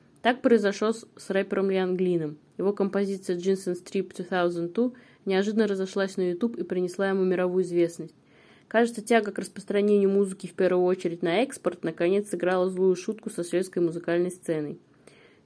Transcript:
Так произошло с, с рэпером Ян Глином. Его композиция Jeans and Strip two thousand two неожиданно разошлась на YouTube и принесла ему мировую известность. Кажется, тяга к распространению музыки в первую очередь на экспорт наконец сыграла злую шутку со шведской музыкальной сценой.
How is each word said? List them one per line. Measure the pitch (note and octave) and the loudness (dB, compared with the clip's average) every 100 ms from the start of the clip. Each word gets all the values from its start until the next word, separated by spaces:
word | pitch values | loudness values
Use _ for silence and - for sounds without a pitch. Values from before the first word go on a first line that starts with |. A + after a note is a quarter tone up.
| _ _ | _ _
Так | A3+ B3+ | 0 2
произошло | B3+ A3+ G3+ G3 G#3+ | 4 4 4 0 -2
с, | A3+ - - | -2 -8 -18
с | - | -4
рэпером | F#3+ G3+ G3 G3 | -2 0 0 0
Ян | F#3+ F#3 F#3 | 0 0 0
Глином. | F#3 E3+ D3+ D3+ _ - | 0 0 -2 -8 _ -4
Его | F#3+ | -2
композиция | G3+ G3 G3 G3 G3 F#3+ F3 | 0 -2 0 -2 -4 -4 -2
Jeans | F#3+ F#3+ F#3 | 0 -2 -2
and | F3 | -6
Strip | - G3 F3+ | -4 -6 -6
two | - F3+ | -8 -4
thousand | F#3 F3 E3+ E3+ | 0 0 0 -4
two | A3+ B3 - - _ F#3+ | 0 -2 -2 -20 _ -2
неожиданно | F#3+ G3+ A3 G#3+ | 0 2 2 0
разошлась | F#3+ F#3+ G3 F#3+ G3 | 0 -2 -2 -2 0
на | F3+ | -2
YouTube | F3 A#3 - | 0 -2 -4
и | |
принесла | F#3 F3+ F3+ F3+ G3 | -4 -2 -2 -2 0
ему | F#3+ | 2
мировую | F#3 F3+ F3+ F3+ | 2 2 2 0
известность. | F3 F3 E3 E3+ D#3+ _ _ _ _ - - | 2 2 2 0 -14 _ _ _ _ -20 -2
Кажется, | A3 A#3 A#3 | 2 2 -2
тяга | G#3 A#3 G#3 | 2 2 2
к | G3 | -6
распространению | F#3+ - - G3+ G#3 G#3 G3 | -8 -12 -2 2 4 4 4
музыки | G3 G3 F#3+ F3+ | 4 0 -2 -12
в | |
первую | - F#3 F3+ F3+ | 0 2 4 2
очередь | F#3 F3 E3+ | 2 -2 -2
на | E3+ F#3 | 0 2
экспорт | C#4 - F#3 - | 0 -2 -6 -4
наконец | E3+ E3 F3 G3 G#3 | -6 0 2 2 0
сыграла | F3 F3 F#3 F#3 | -2 0 2 0
злую | F#3 F#3+ F3+ | 2 2 2
шутку | - G#3+ - | -2 -8 -8
со | - | -8
шведской | E3+ F3 F3+ F3+ | -2 -2 -2 -2
музыкальной | E3+ E3 E3+ F3 F3+ | -2 -2 -2 0 0
сценой. | F3 - D#3 D3 D#3+ _ _ - - - _ | -4 -4 -4 -4 -10 _ _ -20 -20 -20 _